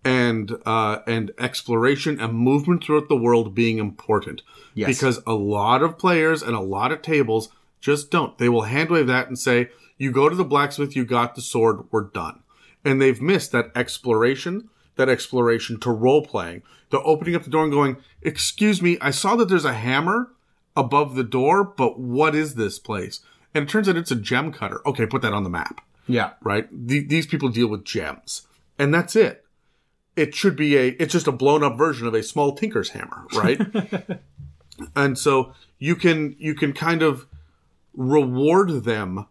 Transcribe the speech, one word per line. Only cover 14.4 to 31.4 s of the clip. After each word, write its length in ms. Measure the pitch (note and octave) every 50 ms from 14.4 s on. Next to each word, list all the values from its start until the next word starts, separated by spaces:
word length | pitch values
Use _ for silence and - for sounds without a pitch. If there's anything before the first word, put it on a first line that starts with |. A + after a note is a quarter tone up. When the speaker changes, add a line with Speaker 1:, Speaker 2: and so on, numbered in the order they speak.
| - F3 F3+ G#3 A#3 - _ _ _ _ _
Speaker 1:
that 140 | - C3 C3
exploration 680 | B2 - - - - B2+ A#2+ A#2 A#2 A2+ - - A#2 A2
to 100 | - B2
role-playing, 720 | A#2 G#2+ A2+ B2 C#3 D3+ D3 - - G#2 F2 E2+ F2 G2 _ _ - _ _ _
the 120 | - C3+
opening 340 | C3+ D3+ D#3 D3+ D#3+ E3+ E3+
up 80 | D#3+ -
the 60 | C3
door 120 | C3+ D#3 D#3
and 60 | D3+ C#3+
going, 240 | C#3+ C#3+ C3+ B2+ - _ _ _ _ -
"Excuse 580 | D#3+ - - - - - - G#3 G#3+ G#3 F3+
me, 160 | F3+ F3 F3 E3+
I 100 | - F3
saw 240 | F3 - - G3 A#3+
that 140 | A#3 A3+ F3+
there's 160 | F#3+ E3+ C#3+
a 80 | C#3 A#2+
hammer 580 | G#2+ A2+ B2 C3 C#3 D#3+ F3+ G#3 A#3+ B3 - _ _ _ _ _ _ _ _ _
above 380 | D3 C3 A#2 C#3+ C#3+ D3 C3+ B2+
the 80 | C3 B2
door, 400 | A2 B2 B2+ C3 D3 F3 G3 G3+
but 360 | G3 - - C3 A2+ - B2
what 340 | B2+ B2 A#2+ C3+ D#3 D#3 D3
is 220 | D3+ D#3 D3 B2+
this 240 | A#2 G#2+ G2 - -
place?" 400 | _ - G#2+ G2 F#2 G2 - - _ _ _ _ _ _ -
And 100 | D3+ C#3+
it 20 | C#3+
turns 200 | - A3 G3+ G3
out 80 | F3+
it's 140 | E3 E3+ -
a 40 | C3+
gem 380 | A#2 G2+ - B2 B2+ D3 D#3+ D3+
cutter. 280 | - - F#2+ - - -
Okay, 180 | C#3+ B2 - A2+
put 160 | G#2+ C3+ C3 B2
that 100 | A2 G2+
on 100 | G#2 G2
the 60 | F#2
map. 320 | F2 E2+ - - - - _ _ _ _ _
Speaker 2:
Yeah. 240 | - B2 A#2 G2+ - - _
Speaker 1:
Right? 280 | - G#2+ G2+ G#2+ A2+ -
The, 320 | - - A#2+ A#2+ C3+ D3 C#3+
these 200 | C#3 D3+ E3 D#3+
people 220 | - - D3+ C#3 B2+
deal 180 | A2 A2+ A#2+
with 160 | A2 G#2+ G2 -
gems. 640 | - - G#2+ E2 D2 C#2 - _ - - - _ _ _ _ _ _ _ -
And 140 | C#3+ C#3+ D#3
that's 200 | E3+ E3+ - -
it. 260 | A3 G3+ B2 - - _ _ _ _ _ _ _ _ _ _ _ _ _ _ _
It 180 | E3 D3+ C#3+ -
should 220 | - - G3 D3+
be 220 | C3+ D3+ D3 C#3+
a, 100 | C3+ B2+ B2+ B2+ -
it's 120 | E3 -
just 160 | - E3+ E3
a 40 | D3+ C3
blown 280 | A#2+